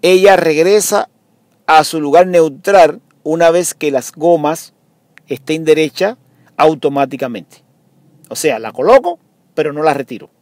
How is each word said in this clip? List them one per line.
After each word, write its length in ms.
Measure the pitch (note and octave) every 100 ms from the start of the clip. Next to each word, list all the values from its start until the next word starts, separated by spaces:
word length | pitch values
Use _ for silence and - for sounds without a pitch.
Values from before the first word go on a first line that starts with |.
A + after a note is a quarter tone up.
Ella 320 | E3+ F#3 G3 F#3
regresa 720 | E3 D3+ E3+ G#3 G3 G3+ - _ _ _ _ _ -
a 180 | D#3+
su 160 | D3 E3
lugar 280 | D3 D#3 F#3
neutral 760 | F3+ D#3+ C3+ - G3 D#3+ A2 _ _
una 260 | D3+ E3 E3+
vez 240 | E3+ F3
que 160 | - D3+
las 220 | C3+ -
gomas 640 | - D#3+ E3+ D3+ E3 - _ _ _ _ _ _
estén 400 | C3+ - D#3+ D#3
derechas 520 | D3+ D#3 - F#3+ B3+ _ _ _ -
automáticamente. 1040 | D#3 D#3 D3 C#3+ C3+ B2+ C3 A2 E2 _ _ _ _ _ _ _ _
O 60 | -
sea, 240 | D#3 A2+
la 120 | A2+
coloco, 460 | - D3+ C4 F4 E4+ _ _ _ -
pero 180 | D3+
no 80 | D3
la 140 | D#3 C#3+
retiro. 340 | C3 A2+ - _